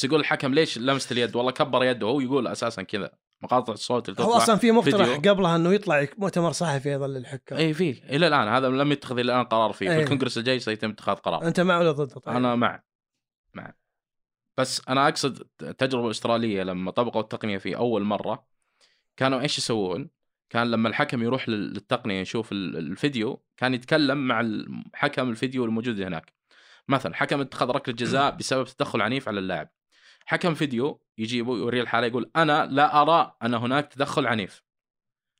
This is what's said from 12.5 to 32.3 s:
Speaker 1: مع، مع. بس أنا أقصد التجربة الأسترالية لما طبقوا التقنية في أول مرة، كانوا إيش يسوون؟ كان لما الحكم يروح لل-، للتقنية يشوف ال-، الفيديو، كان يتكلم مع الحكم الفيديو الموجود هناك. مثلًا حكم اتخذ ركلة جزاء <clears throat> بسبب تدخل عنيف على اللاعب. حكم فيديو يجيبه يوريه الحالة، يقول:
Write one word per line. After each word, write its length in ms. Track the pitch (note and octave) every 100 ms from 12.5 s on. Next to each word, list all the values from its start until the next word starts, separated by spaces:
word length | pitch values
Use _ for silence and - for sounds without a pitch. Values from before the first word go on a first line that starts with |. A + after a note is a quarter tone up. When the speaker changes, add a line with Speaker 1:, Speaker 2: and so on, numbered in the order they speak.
| A#2+
Speaker 1:
مع، 280 | A2 F2 _ _ _ _ _ _ _
مع. 200 | - - - _ _ _ _ _ _ _ -
بس 240 | C3 - -
أنا 180 | C3 D3
أقصد 400 | D#3+ C#3 - - -
التجربة 440 | - - C3 B2+ A#2+
الأسترالية 580 | A2 A#2 A#2 A#2 G2
لما 280 | F#2+ F#2 F#2
طبقوا 300 | A2 A#2+ A2
التقنية 360 | G#2 A#2 A2 G2
في 180 | - -
أول 280 | A#2+ A2
مرة، 440 | G2+ G2 - A#2+ _ _ _ _ _ _ _ -
كانوا 240 | C#3+ C3
إيش 160 | C#3+ -
يسوون؟ 520 | - A2+ F#2 F#2 D#3 _ _ _ _
كان 220 | A#2 A#2+
لما 180 | A2+ A2+
الحكم 340 | G#2 D3 B2+
يروح 260 | A#2 C3 -
لل-، 240 | G#2+ E2
للتقنية 480 | G2 - B2 A2+ F#2+
يشوف 300 | F#2 A#2 G#2+
ال-، 260 | G2+ F#2 E2
الفيديو، 640 | D#2 F#2+ D3 B2+ A2 - _ -
كان 160 | B2+
يتكلم 440 | B2 - D#3 C#3 C#3+ B2+
مع 140 | A2+
الحكم 880 | A2+ G#2 - B1 - - C#3+ C#3 B2+
الفيديو 360 | A2 C3 B2+ A2+
الموجود 360 | A2+ A#2+ G2+
هناك. 320 | F#2 D#2+ - _ _ _ - - -
مثلًا 280 | C3 F#2 -
حكم 260 | C#3+ D3
اتخذ 280 | C3 - C3+
ركلة 260 | C3+ C3+ A#2+
جزاء 360 | A#2 C3 C#3
<clears throat> 60 | -
بسبب 280 | - C3 B2
تدخل 360 | - C#3 A#2
عنيف 260 | G#2 C3 A2
على 120 | G2+
اللاعب. 300 | F#2+ E2+ D#2 _ _ _ _ _ -
حكم 280 | D#3+ F3+
فيديو 480 | D3+ D3 A#2 C#3+ - _ -
يجيبه 400 | A2 A#2+ A#2 A#2
يوريه 240 | A#2+ B2
الحالة، 260 | A2+ A#2 A#2+
يقول: 240 | A#2+ -